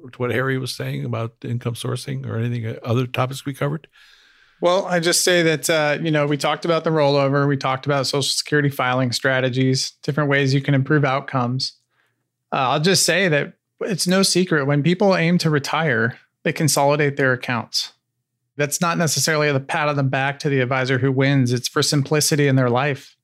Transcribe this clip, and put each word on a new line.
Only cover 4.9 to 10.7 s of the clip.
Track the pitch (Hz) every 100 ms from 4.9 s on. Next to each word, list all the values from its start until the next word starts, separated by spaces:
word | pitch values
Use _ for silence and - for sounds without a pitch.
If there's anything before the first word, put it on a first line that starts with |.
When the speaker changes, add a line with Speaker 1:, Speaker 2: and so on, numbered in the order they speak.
| 180
Speaker 2:
just | 165 175
say | - 175
that, | 165 156 -
uh, | 160 147 143
you | 165
know, | 151 147
we | 147
talked | 151 156 170
about | 165
the | 165
rollover, | 160 143 143 139 143 143
we | 135
talked | 139 131 139
about | 143 127
Social | 147
Security | 127 - - 147 139
filing | 135 127 127 127
strategies, | 113 135 131 131 123 131 131 - -
different | - 147 147
ways | 139 135 139
you |
can | 139